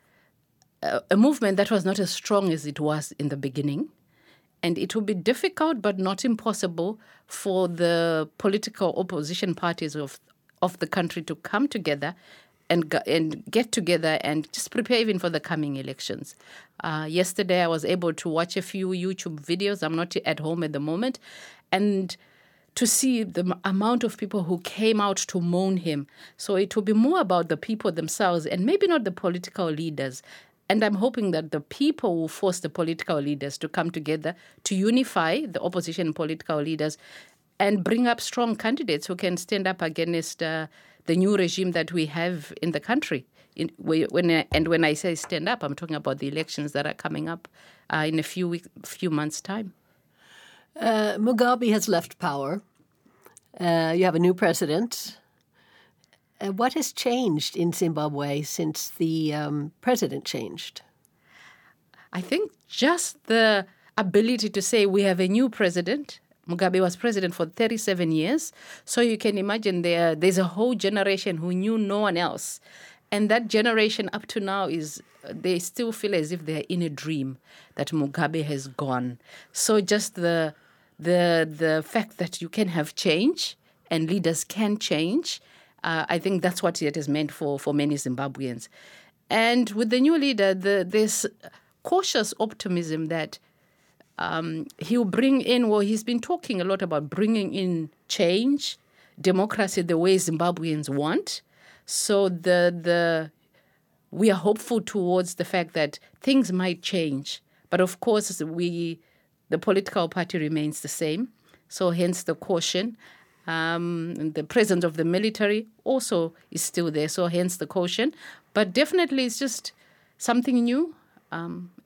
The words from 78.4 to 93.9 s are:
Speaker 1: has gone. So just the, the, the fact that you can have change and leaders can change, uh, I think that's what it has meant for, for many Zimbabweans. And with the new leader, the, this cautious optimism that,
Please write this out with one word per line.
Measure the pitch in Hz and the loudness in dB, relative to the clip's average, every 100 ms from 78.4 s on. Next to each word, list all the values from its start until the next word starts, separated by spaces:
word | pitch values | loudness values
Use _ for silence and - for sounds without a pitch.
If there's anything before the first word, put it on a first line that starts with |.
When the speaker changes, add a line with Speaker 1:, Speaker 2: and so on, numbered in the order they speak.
Speaker 1:
has | 147 139 135 | -4 -4 -6
gone. | 123 139 127 123 123 - - - | -6 -2 -2 -4 -8 -16 -20 -14
So | - - 214 | -4 2 2
just | 190 208 208 | 4 0 0
the, | - 170 170 156 - _ _ _ _ | -2 0 2 0 -6 _ _ _ _
the, | 160 180 175 165 160 | 2 4 4 4 2
the | 151 160 156 151 | 0 2 2 0
fact | 226 220 - | -4 -4 -6
that | 175 - | -6 -6
you | 170 | -8
can | - 190 | -2 0
have | 165 151 | 0 -4
change | - 185 160 262 339 - - _ _ - | -2 2 4 2 2 -4 -8 _ _ -4
and | 165 160 | -2 0
leaders | 196 165 160 | 0 0 -2
can | - 202 208 208 | -4 -2 0 0
change, | - 156 170 277 339 - _ - _ _ | 0 0 0 0 -2 -8 _ -20 _ _
uh, | - 160 - | -4 -2 0
I | 175 | -2
think | 190 185 | 0 0
that's | 180 180 | 0 0
what | 170 165 | -2 0
it | 147 | -2
has | 156 143 | -2 -2
meant | 147 147 | -2 -2
for, | - 147 139 | -4 -4 -2
for | - | 0
many | 147 147 143 | 2 2 0
Zimbabweans. | 135 123 139 135 135 120 - - - - - _ - | -2 -4 -6 -6 -8 -8 -14 -20 -20 -20 -20 _ -2
And | 220 226 240 226 | 2 4 4 2
with | 208 226 | 0 2
the | 247 | 4
new | 285 330 | 6 4
leader, | 277 220 196 | 2 4 2
the, | 190 196 202 180 | 4 2 2 2
this | 214 214 - - _ - - _ _ | 2 2 0 -4 _ -20 -20 _ _
cautious | - 370 381 240 208 - | 0 0 2 0 0 -2
optimism | 220 - 196 175 165 160 160 | -4 -4 -4 -2 -2 -4 -2
that, | 165 156 - _ _ _ _ _ | -4 -4 -10 _ _ _ _ _